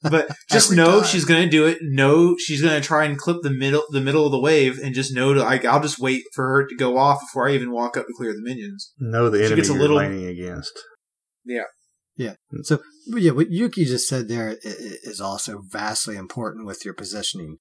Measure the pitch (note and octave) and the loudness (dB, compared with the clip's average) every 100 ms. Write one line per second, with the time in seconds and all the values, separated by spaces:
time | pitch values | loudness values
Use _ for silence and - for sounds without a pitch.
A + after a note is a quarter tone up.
0 | D#3+ D#3+ D3 - - D3 - F3 E3 G3+ | 2 0 0 -8 0 2 4 6 6 6
1 | G#3+ F#3+ C#3+ E3 F3 D#3 D#3 E3+ D#3 C3+ | 4 0 2 4 4 4 4 2 -2 2
2 | C#3 D#3 F3 F3 - D3 D#3+ D3+ C#3 D3+ | 6 6 6 4 -2 0 2 0 0 0
3 | D3+ C#3+ - E3+ D3+ C3 C3+ D3 D3+ C#3 | 0 -2 -4 -2 -2 -2 0 0 -2 -2
4 | C3+ D3+ D3 C3+ C#3 D#3 C3 C3 C#3 B2+ | 0 2 2 2 2 4 2 0 -6 -6
5 | C3+ B2+ C3+ C#3 A#2 C3 A#2+ C#3+ D3+ - | -4 0 2 2 2 0 4 2 2 -2
6 | C3 C3 - - C3 C3+ C3+ B2+ B2+ B2+ | -2 -2 -4 -6 0 0 0 -2 0 4
7 | C#3 C#3 - C3+ B2+ C#3 B2 A#2+ A#2+ C3 | 2 2 -2 -2 0 0 -2 -4 -4 -4
8 | A#2 A#2+ A#2 G#2+ A#2 B2+ G2+ G2+ - _ | -8 -8 -8 -6 -10 -10 -12 -14 -20 _
9 | A#2 A2+ A#2+ G#2 A2 A2 - C#3 D3 D3 | -4 0 2 4 2 2 2 2 4 4
10 | G2 G2 F2+ F2 F2+ - - - - _ | 2 -4 -8 -10 -10 -12 -14 -18 -20 _
11 | _ _ _ _ A#2+ A#2+ - _ _ _ | _ _ _ _ -8 -8 -8 _ _ _
12 | _ - A#2 - _ D3 - D3+ - _ | _ -10 -10 -10 _ -14 -4 -4 -4 _
13 | - A#3 E3+ B2+ E3 F3 A#3 - D3 B2 | -8 2 2 4 0 0 -2 0 -2 0
14 | - C3 A2 A#2 A2 A2 A2 G2+ A#2 - | -2 -4 -4 -6 -6 -8 -12 -14 -14 -16
15 | A#2+ G2+ G2 F#2+ - G2+ F#2+ - G#2+ G#2+ | -16 -10 -8 -8 -8 -12 -12 -8 -6 -6
16 | - G2+ F#2 - G#2+ A2 G#2+ F#2+ G2+ F2+ | -6 -10 -12 -10 -10 -10 -14 -12 -14 -14
17 | G2 G#2 F#2+ F#2+ D#2 D#2 | -12 -8 -8 -8 -14 -16